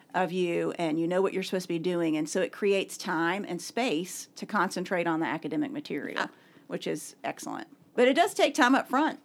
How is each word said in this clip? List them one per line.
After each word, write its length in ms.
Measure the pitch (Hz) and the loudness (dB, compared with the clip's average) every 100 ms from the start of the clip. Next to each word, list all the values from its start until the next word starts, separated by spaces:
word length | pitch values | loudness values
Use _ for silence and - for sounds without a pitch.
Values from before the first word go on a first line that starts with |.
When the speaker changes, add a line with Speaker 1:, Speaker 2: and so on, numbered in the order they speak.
| - | -6
Speaker 1:
of 180 | 175 180 | -2 0
you, 400 | 185 175 170 165 - | 0 0 0 -2 -2
and 180 | 165 160 | -2 0
you 80 | 165 | 0
know 160 | 180 | 2
what 100 | 190 | 2
you're 120 | 190 | 0
supposed 220 | 185 190 185 | -2 -4 -2
to 20 | |
be 100 | 170 | -2
doing. 380 | 170 175 165 156 | -2 0 0 0
And 120 | 156 | 0
so 120 | 190 | -2
it 100 | 180 | -2
creates 460 | - 208 196 - - | 0 2 2 0 -6
time 480 | 196 165 165 190 196 | -4 0 0 0 -4
and 160 | 175 | -8
space 640 | - - 247 151 185 - - | -6 -2 0 -2 -4 -10 -14
to 120 | - 196 | -14 -4
concentrate 600 | 208 185 - 180 185 170 | 0 0 -2 -2 0 0
on 140 | 160 | 0
the 60 | 147 | 0
academic 440 | 147 147 156 143 | -2 -4 -2 -2
material, 460 | - 147 151 113 - | -4 -6 -6 -4 -4
Speaker 2:
Yeah. 40 | - - - - - | -6 -8 -20 -20 -10
Speaker 1:
which 220 | 175 165 | -8 -4
is 260 | 156 - - | -6 -8 -10
excellent. 460 | 139 - - 113 - - - | -8 -8 -8 -10 -12 -20 -4
But 140 | - 247 | 4 6
it 60 | |
does 200 | 285 392 | 6 4
take 180 | - 330 | 4 2
time 200 | 294 247 | 6 6
up 140 | 269 - | 6 4
front 320 | 262 302 - | 2 2 -2